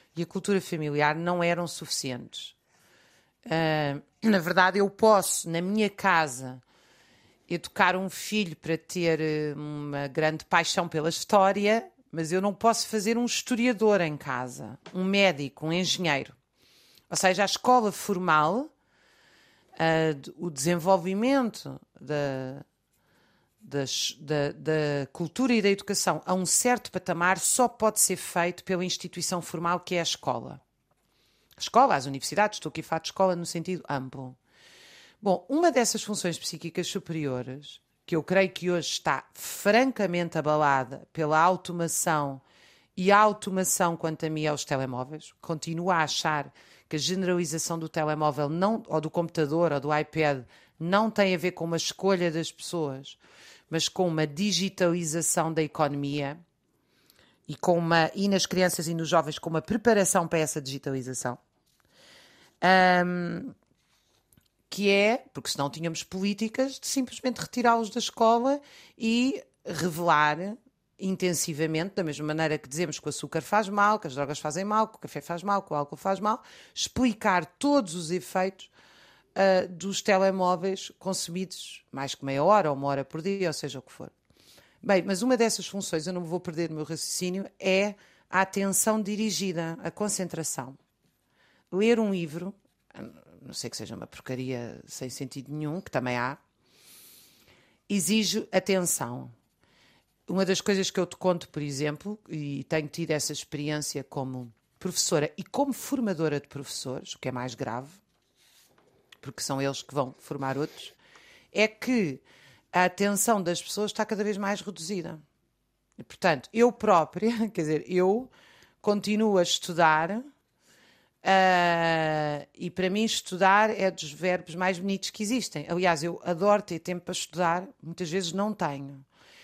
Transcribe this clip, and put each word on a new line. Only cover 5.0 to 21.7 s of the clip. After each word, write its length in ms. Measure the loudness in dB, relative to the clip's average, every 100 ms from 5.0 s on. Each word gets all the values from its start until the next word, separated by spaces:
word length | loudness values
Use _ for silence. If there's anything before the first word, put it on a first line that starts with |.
| 6 6 4 -2 -2
na 120 | -2
minha 280 | 0 0 0
casa, 720 | 2 4 4 2 -2 -10 -12 _ _ _ _ _ _ _ _ _
educar 460 | -6 -6 2 4 4
um 140 | -2
filho 460 | -8 -4 -2 -2 -4
para 220 | -4 -4
ter, 420 | -4 -2 0 2
eh, 320 | 0 0 -2 -6
uma 520 | -8 -8 -6 -6 -4
grande 380 | 0 0 0 0
paixão 420 | 0 2 -2 -2
pela 200 | -2 -2
história, 800 | -4 2 6 6 4 2 2 0 _ _
mas 200 | -8 -2
eu 100 | 0
não 120 | -2
posso 340 | 2 2 2 0
fazer 300 | -2 0 0
um 80 | 0
historiador 760 | -2 -2 0 2 4 4 4
em 160 | 2 -2
casa, 600 | -6 -6 -6 -10 -14 -14 -10
um 100 | -4
médico, 640 | 0 4 4 2 -6 -6 -4
um 60 |
engenheiro. 640 | -2 0 -2 0 -2 -4 -14 _ _ _ _ _ _ _
Ou 80 | 0
seja, 260 | 2 4
a 20 | 2
escola 460 | 2 4 4 4
formal, 800 | -2 -4 -2 4 4 4 0 -4 _ _ _ _ _ _ _ _ _ _ -2
ah, 340 | 2 2 2 0
de, 140 | -8 -10
o 120 | -8
desenvolvimento 1300 | -4 0 0 4 4 4 0 2 2 0 -4 -12